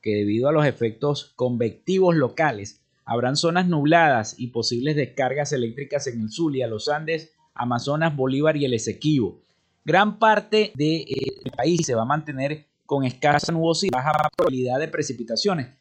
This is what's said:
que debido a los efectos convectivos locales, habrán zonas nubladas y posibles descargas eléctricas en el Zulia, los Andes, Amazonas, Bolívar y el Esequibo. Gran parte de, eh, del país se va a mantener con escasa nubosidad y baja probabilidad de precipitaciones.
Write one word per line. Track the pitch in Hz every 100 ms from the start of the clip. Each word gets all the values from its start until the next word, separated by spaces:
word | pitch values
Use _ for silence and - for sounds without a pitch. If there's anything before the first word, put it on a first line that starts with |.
que | 110 104
debido | 101 110 135
a |
los | 156 147
efectos | - 117 104 147 143 - -
convectivos | 127 120 117 - - 185 180 165
locales, | 156 - 156 107 101 - _ _
habrán | - 117 123 147
zonas | 170 175 180
nubladas | 160 143 170 160 123 104 -
y | 123
posibles | 120 110 120 143 151
descargas | 123 - 131 139 143
eléctricas | 143 117 127 139 143 139
en | 117
el | 107
Zulia, | 131 160 131 120
los | 107 147
Andes, | 147 156 160 160 _ _
Amazonas, | - 120 120 131 151 165 143
Bolívar | 131 135 156 151
y |
el | 135
Esequibo. | 117 113 - 151 147 95 - _ _ _ _
Gran | - 170 214 214
parte | 220 208 202 214 214
de, | - 151 160
eh, | - 123 - -
del | -
país | - 143 170 143
se |
va | 117
a |
mantener | 117 151 151 135 139 151 _ _
con | - 143
escasa | 131 123 147 143 -
nubosidad | 165 160 160 196
y |
baja | 127 139 160 156 -
probabilidad | 151 131 123 131
de | 156
precipitaciones. | 156 147 117 117 113 202 170 123 _